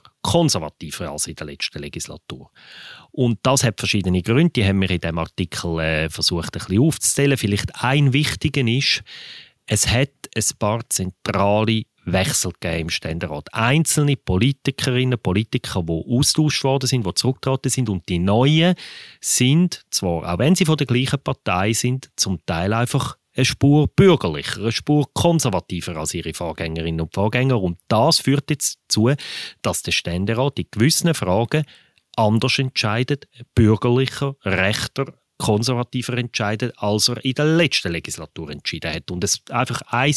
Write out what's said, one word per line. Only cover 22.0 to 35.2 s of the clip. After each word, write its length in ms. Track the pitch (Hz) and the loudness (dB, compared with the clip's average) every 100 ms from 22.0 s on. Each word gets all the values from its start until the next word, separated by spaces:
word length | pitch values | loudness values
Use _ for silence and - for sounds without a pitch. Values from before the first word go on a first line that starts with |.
| - - | -6 -6
zum 280 | 95 87 - | -4 -4 -4
Teil 260 | 82 95 | -2 0
einfach 460 | 113 127 135 - - _ - | 0 0 -2 -4 -8 _ -2
eine 80 | |
Spur 420 | 131 - 139 151 143 | -2 2 4 4 4
bürgerlicher, 760 | - 196 156 87 73 - 95 | 6 6 6 2 -4 -6 -4
eine 100 | 110 | -4
Spur 400 | - - 151 139 | -2 0 0 2
konservativer 840 | - 170 165 123 92 - 90 - 80 | 2 2 2 0 -2 -4 -8 -8 -8
als 180 | 78 | -6
ihre 200 | 85 82 | -6 -8
Vorgängerinnen 680 | - 85 80 85 82 82 82 | -8 -8 -6 -6 -4 -4 -4
und 120 | 80 | -4
Vorgänger. 460 | - 107 123 135 120 | -2 0 0 0 0
Und 180 | 92 85 - | -2 -4 -2
das 320 | 110 143 - | 2 4 2
führt 320 | - 139 - | 2 0 0
jetzt 280 | 147 - - - | -4 -4 -8 -4
dazu, 240 | 110 117 143 - - - - | 2 2 2 -4 -12 -14 -6
dass 200 | 98 87 | -4 -4
der 100 | - | -2
Ständerat 680 | - 87 87 101 113 139 - | -2 -2 -2 0 0 0 -2
in 80 | 85 | -6
gewissen 440 | 101 135 - 170 | 2 2 4 0
Fragen 500 | 156 90 92 98 156 151 - _ _ _ - | 0 0 0 2 -2 -4 -10 _ _ _ 0
anders 420 | 107 113 131 - | 2 4 2 0
entscheidet, 720 | 131 - 110 110 127 143 - - - | -2 -2 -2 0 -2 -4 -8 -20 -4
bürgerlicher, 800 | - 107 110 123 120 131 - 139 135 | 4 4 4 2 2 0 -4 -6 -4
rechter, 720 | 98 92 95 110 - - 135 - | -2 0 2 0 -4 -6 -8 -10